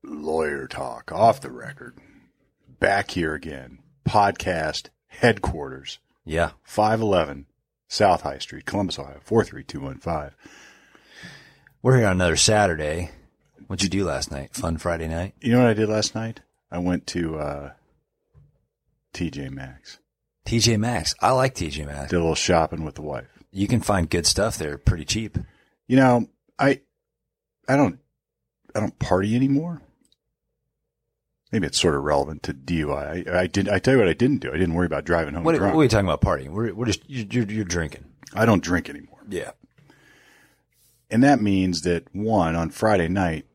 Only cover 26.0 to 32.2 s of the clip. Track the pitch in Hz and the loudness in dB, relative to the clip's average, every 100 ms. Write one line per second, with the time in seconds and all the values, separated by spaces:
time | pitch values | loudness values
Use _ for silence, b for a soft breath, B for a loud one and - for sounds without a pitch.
26 | 131 120 - _ _ _ 139 - _ _ | 6 4 0 _ _ _ 0 0 _ _
27 | _ _ _ _ _ _ - 135 131 - | _ _ _ _ _ _ 0 2 2 0
28 | _ _ _ _ _ _ _ - 104 - | _ _ _ _ _ _ _ -4 -4 -4
29 | - 95 101 120 135 139 165 160 - _ | 0 0 2 2 2 2 -2 -10 -14 _
30 | _ _ _ _ _ _ _ _ _ _ | _ _ _ _ _ _ _ _ _ _
31 | _ _ _ _ _ - 73 - 87 71 | _ _ _ _ _ -2 -2 2 2 2
32 | 71 71 | 2 0